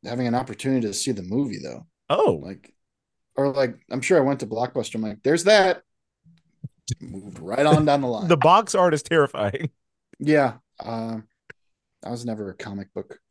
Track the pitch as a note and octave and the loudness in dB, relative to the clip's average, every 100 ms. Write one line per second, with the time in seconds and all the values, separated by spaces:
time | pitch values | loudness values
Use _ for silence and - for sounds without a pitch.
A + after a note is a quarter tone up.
0 | F#2+ A#2+ B2 A#2+ B2 - C3 C3 A2 G2 | -10 -4 0 0 -4 -6 -2 0 -2 -4
1 | C3+ G#2 F2+ A#2+ C#3 F2+ - A#1+ - _ | -4 -6 -4 -4 -4 -6 -12 -14 -18 _
2 | - F3+ G#4+ E2 F2+ F#2+ _ _ _ _ | -4 0 2 0 -6 -16 _ _ _ _
3 | _ _ _ - C#3 C3+ C3 - - - | _ _ _ -2 0 0 -2 -4 -10 -6
4 | - F3 C3+ C3+ A2 A2 B2 - A2 A#2 | 2 4 4 0 -4 -4 -4 -4 -6 -6
5 | A2 G#2 C3+ E3 F3+ G#3+ F#3 F3+ _ _ | -6 -4 0 2 6 6 6 0 _ _
6 | _ _ _ _ _ _ - _ - - | _ _ _ _ _ _ -20 _ -12 -10
7 | C3 - G2+ - E2+ A#2+ D3+ D#3 D3+ C#3+ | -10 -14 -16 -14 -8 0 4 4 4 2
8 | C3 A2 E3 E3 D3+ G3 A3 G3 F3+ D3+ | 0 -4 0 4 6 6 4 2 2 2
9 | - E3 C#3 - G2+ - D#3+ _ _ _ | 0 2 2 2 -4 -2 -8 _ _ _
10 | _ - C#3+ D3+ C3 - _ _ - A2+ | _ -8 2 2 2 -2 _ _ -10 -8
11 | A2+ A2 A2 _ _ - _ _ _ _ | -6 -10 -12 _ _ -20 _ _ _ _
12 | - A#2+ A#2 G#2+ G2 F#2 - G2+ G2 - | -10 -8 -6 -6 -8 -10 -12 -10 -10 -12
13 | - - _ | -14 -16 _